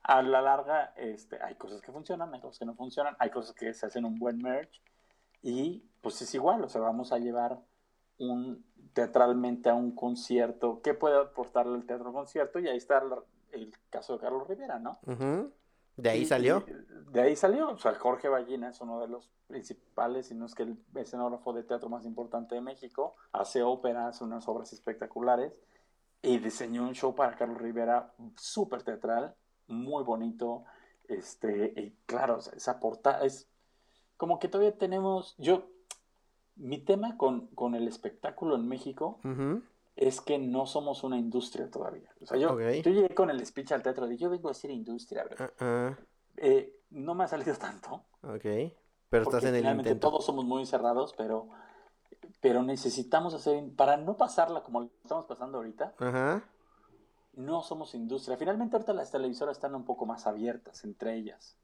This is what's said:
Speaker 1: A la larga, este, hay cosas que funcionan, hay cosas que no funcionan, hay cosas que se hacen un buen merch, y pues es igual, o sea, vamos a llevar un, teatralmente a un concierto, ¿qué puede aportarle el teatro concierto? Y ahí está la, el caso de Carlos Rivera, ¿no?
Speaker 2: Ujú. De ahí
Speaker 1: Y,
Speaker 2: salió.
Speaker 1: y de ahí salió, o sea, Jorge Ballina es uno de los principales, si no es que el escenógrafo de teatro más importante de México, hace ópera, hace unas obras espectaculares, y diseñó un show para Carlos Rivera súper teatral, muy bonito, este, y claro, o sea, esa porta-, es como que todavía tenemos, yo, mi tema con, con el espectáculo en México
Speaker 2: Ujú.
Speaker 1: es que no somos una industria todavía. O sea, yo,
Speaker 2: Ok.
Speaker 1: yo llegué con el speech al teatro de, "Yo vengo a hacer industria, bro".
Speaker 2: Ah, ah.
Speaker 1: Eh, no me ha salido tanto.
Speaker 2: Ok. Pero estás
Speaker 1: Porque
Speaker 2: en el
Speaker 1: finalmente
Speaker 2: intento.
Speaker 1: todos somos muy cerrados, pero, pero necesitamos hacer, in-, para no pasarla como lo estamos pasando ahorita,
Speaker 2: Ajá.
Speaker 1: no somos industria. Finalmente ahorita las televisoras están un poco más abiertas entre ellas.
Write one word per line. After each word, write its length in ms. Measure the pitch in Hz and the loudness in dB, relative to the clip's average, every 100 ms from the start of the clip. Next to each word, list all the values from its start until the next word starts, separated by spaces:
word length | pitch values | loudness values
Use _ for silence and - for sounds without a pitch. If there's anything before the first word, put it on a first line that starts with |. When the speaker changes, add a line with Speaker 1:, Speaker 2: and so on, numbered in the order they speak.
Speaker 1:
A 180 | - 131 | 6 6
la 220 | 131 131 | 8 4
larga, 500 | 135 139 143 156 139 - | 6 4 4 0 0 -6
este, 460 | 113 107 - - | -8 -8 -14 -10
hay 120 | 135 | -10
cosas 260 | - 95 104 | -10 -12 -14
que 100 | - | -14
funcionan, 440 | 139 156 175 170 | -14 -8 -6 -6
hay 60 | 127 | -10
cosas 180 | 131 - | -14 -10
que 80 | 117 | -10
no 80 | |
funcionan, 420 | 117 127 131 143 - | -8 -8 -2 -2 0
hay 120 | 117 | -2
cosas 240 | 127 113 | -2 -8
que 180 | - 113 | -8 -8
se 140 | 113 107 | -6 -6
hacen 180 | 120 | -4
un 140 | 117 113 | -4 -2
buen 180 | 120 117 | -2 -2
merch, 440 | 123 131 - _ _ _ _ _ _ _ | -2 -4 -4 _ _ _ _ _ _ _
y 400 | 127 123 156 180 _ _ | -4 -2 -2 -4 _ _
pues 180 | 113 - | -8 -8
es 120 | 120 | -6
igual, 280 | 131 151 220 | 0 2 2
o 40 | 151 | 0
sea, 140 | 117 | 0
vamos 280 | 113 113 123 | 0 -2 -2
a 60 | 123 | -2
llevar 400 | 120 120 120 123 _ _ _ _ _ _ | 0 -2 -2 -4 _ _ _ _ _ _
un, 460 | 123 123 127 117 - _ - | -6 -4 -6 -10 -16 _ -4
teatralmente 800 | - 117 123 123 123 123 120 120 | 0 4 8 8 6 2 2 4
a 40 | |
un 180 | 120 123 | 4 2
concierto, 840 | 117 123 120 - 120 117 - 117 117 | -2 -4 -4 2 4 4 2 -2 0
¿qué 100 | 151 | -2
puede 240 | 143 151 143 | 2 6 6
aportarle 540 | 143 - 120 123 120 123 | 4 -4 -2 0 0 -2
el 100 | 120 | -4
teatro 260 | 120 120 | -6 -6
concierto? 460 | 135 143 160 143 175 | -8 -4 -2 -2 -2
Y 100 | 170 | -2
ahí 80 | 123 | -4
está 260 | - 143 | 2 2
la, 160 | 135 123 - _ _ | 2 -8 -10 _ _
el 220 | 120 107 - _ | -14 -14 -16 _
caso 220 | 120 - | -12 -8
de 60 | 120 | -6
Carlos 260 | 120 131 143 | -4 -4 -4
Rivera, 320 | 208 269 123 | -8 -6 -8
¿no? 200 | 120 175 - | -8 -10 -10
Speaker 2:
Ujú. 440 | 120 135 165 277 _ _ _ _ - | -4 -2 -2 -4 _ _ _ _ -2
De 140 | 117 | 0
ahí 120 | 113 | 2
Speaker 1:
Y, 40 | 123 | 2
Speaker 2:
salió. 380 | 131 123 185 202 | 4 4 4 0
Speaker 1:
y 460 | - - - - | -16 -18 -20 -2
de 80 | 123 | 4
ahí 120 | 131 147 | 4 6
salió, 340 | 190 247 311 | 4 4 0
o 80 | 220 | 0
sea, 160 | 117 | 0
Jorge 340 | 110 123 127 143 | 2 0 2 2
Ballina 400 | 131 123 131 123 | 0 0 -6 -6
es 120 | 123 | -10
uno 180 | 120 117 | -8 -6
de 80 | 117 | -6
los 220 | 120 _ _ _ | -8 _ _ _
principales, 800 | 131 - 117 _ - 117 131 127 | -12 -12 -16 _ -2 -2 -2 -6
si 80 | |
no 100 | 113 | -10
es 100 | 117 | -10
que 100 | - | -6
el 120 | 117 113 _ 139 | -6 -6 _ -10
escenógrafo 560 | 117 123 123 120 - | -8 -4 -4 -2 -6
de 80 | 120 | -6
teatro 260 | 113 120 113 | -4 -4 -4
más 160 | 120 | -8
importante 500 | 113 117 117 117 117 120 | -8 -8 -6 -6 -4 -8
de 40 | |
México, 560 | 127 135 123 - 156 - _ | -8 -12 -10 -4 -4 -6 _
hace 300 | 101 98 131 | -4 0 2
ópera, 460 | 120 127 127 120 117 | 2 2 0 0 -4
hace 140 | - | -6
unas 220 | 117 113 113 | -8 -6 -6
obras 240 | 113 113 | -6 -8
espectaculares, 840 | - - 110 110 117 123 123 143 - _ _ _ _ _ _ | -10 -8 -6 -8 -2 2 2 2 -8 _ _ _ _ _ _
y 180 | 135 123 | 2 2
diseñó 440 | 110 - 120 120 123 | 2 -4 -4 -2 -4
un 80 | |
show 200 | 123 131 | 0 -2
para 220 | 127 131 117 | 2 0 2
Carlos 220 | 117 117 | -4 -2
Rivera 520 | 117 117 117 120 120 _ 117 - | -4 -2 2 2 0 _ -20 -14
súper 460 | - - 196 123 | -8 -4 -2 -4
teatral, 520 | - 107 110 117 147 - _ _ _ | -6 -6 -2 -2 -2 -10 _ _ _
muy 380 | 117 127 147 | -8 -4 -4
bonito, 600 | 123 113 113 113 120 117 - - _ _ - | -2 -2 -2 -4 -4 -4 -10 -20 _ _ -8
este, 640 | 98 - - 110 101 107 - | -8 -8 -4 -2 0 -2 -2
y 200 | 104 _ - | -12 _ -6
claro, 300 | 120 131 117 | -2 0 0
o 40 | |
sea, 120 | - | -4
esa 240 | - - 123 | -8 -6 -2
porta-, 440 | 117 - 139 - | -4 2 2 4
es 240 | 135 - _ _ _ _ _ _ _ _ | 0 -2 _ _ _ _ _ _ _ _
como 220 | 170 170 | 0 0
que 100 | 180 | 0
todavía 280 | 196 208 208 | 4 4 4
tenemos, 580 | 190 190 190 185 180 - | 0 2 2 0 -2 -2
yo, 320 | 143 185 - - _ - _ _ _ _ _ - | 4 4 4 -20 _ -20 _ _ _ _ _ -12
mi 220 | 127 143 | -8 -6
tema 380 | - 196 220 226 | 2 2 2 2
con, 300 | 131 123 117 | 2 2 -6
con 260 | - 120 | -4 -2
el 140 | 117 117 | 0 -2
espectáculo 640 | - - - 151 - 165 135 | -4 -10 -6 -8 -4 0 0
en 120 | 117 | 0
México 520 | 127 143 131 160 226 | -4 -8 -4 -6 -4
Speaker 2:
Ujú. 380 | 135 127 139 202 - _ _ - | -6 -2 -2 -2 -6 _ _ 2
Speaker 1:
es 240 | 131 131 | 2 2
que 180 | - 147 | -2 0
no 280 | 127 131 131 | 2 0 0
somos 360 | 151 143 135 | -2 -2 -4
una 160 | 135 127 | -2 -2
industria 520 | 117 123 120 - 135 | 0 -2 -2 -8 -6
todavía. 400 | - - - - _ | -6 -6 -8 -18 _
O 60 | - | -2
sea, 120 | - | 2
yo, 140 | 160 | 4
Speaker 2:
Ok. 60 | 123 113 139 | 4 2 4
Speaker 1:
yo 60 | 165 | 6
llegué 220 | 196 185 | 6 6
con 160 | - 180 | 6 4
el 140 | 131 | 2
speech 280 | 113 - 135 | -4 -10 -2
al 100 | 139 | 0
teatro 240 | 127 127 120 | 0 0 -2
de, 100 | 120 | -2
"Yo 140 | 175 | -2
vengo 180 | 175 165 | -2 -4
a 40 | |
hacer 180 | 131 139 | -6 -6
industria, 540 | 127 110 117 - - | -8 -6 -8 -6 -8
bro". 120 | - - | -6 -6
Speaker 2:
Ah, 120 | 131 - | -10 -4
ah. 360 | 127 120 123 135 - _ _ - | 0 2 0 -4 -16 _ _ 0
Speaker 1:
Eh, 440 | 143 135 - - _ | 6 6 4 -16 _
no 240 | 147 143 | -10 -6
me 100 | 175 | -2
ha 40 | 175 | 0
salido 260 | 156 143 139 | 0 -2 -4
tanto. 480 | - - - 139 _ _ | -6 -10 -14 -16 _ _
Speaker 2:
Ok. 200 | - 107 107 107 160 - _ _ _ | -10 -6 -2 -2 -2 -8 _ _ _
Pero 120 | 117 | 4
estás 20 | |
Speaker 1:
Porque 240 | 110 123 123 | 6 4 4
Speaker 2:
en 60 | |
el 60 | 123 | 4
Speaker 1:
finalmente 260 | 113 113 110 | 4 2 2
Speaker 2:
intento. 200 | 110 151 | 4 4
Speaker 1:
todos 140 | 151 - | 4 0
somos 180 | 139 | 0
muy 200 | 123 131 127 | 0 -2 0
cerrados, 460 | 131 120 120 147 - | 2 4 2 0 -4
pero, 320 | 110 110 110 - - - - _ _ - - - | -2 -2 -4 -18 -20 -20 -20 _ _ -20 -20 2
pero 220 | 135 120 | 4 6
necesitamos 720 | 127 135 127 131 120 160 170 | 2 0 -2 -4 2 2 2
hacer, 220 | 160 156 147 | -2 0 0
in-, 180 | 139 | -2
para 220 | - 139 147 | 4 6 6
no 200 | 160 208 | 2 2
pasarla 460 | 247 - 165 165 | 2 4 2 2
como 180 | - 120 | -4 -4
lo 80 | 120 _ | -4 _
estamos 220 | - 160 160 | -6 -6 -4
pasando 320 | 120 131 135 | -10 -8 -8
ahorita, 360 | 113 107 147 - | -8 -6 -6 -4
Speaker 2:
Ajá. 460 | 123 127 135 190 - _ _ _ _ _ _ _ _ | -2 0 0 0 -6 _ _ _ _ _ _ _ _
Speaker 1:
no 280 | - 135 165 | -12 -4 -4
somos 320 | - 156 151 127 | -4 -10 -8 -8
industria. 400 | 113 135 127 127 | -6 -6 -4 -4
Finalmente 400 | 160 214 233 220 | -2 0 0 0
ahorita 160 | 220 | 0
las 180 | 190 - | -2 -2
televisoras 460 | 139 131 123 147 139 | -2 -2 -2 -4 -4
están 180 | 139 | -6
un 100 | 135 | -6
poco 220 | 123 117 113 | -6 -4 -4
más 200 | 113 - | -2 -2
abiertas 560 | 107 117 120 - - | -2 -4 -4 -12 -14
entre 320 | 107 101 113 113 | -14 -8 -6 -6
ellas. 400 | 107 - - _ | -8 -14 -20 _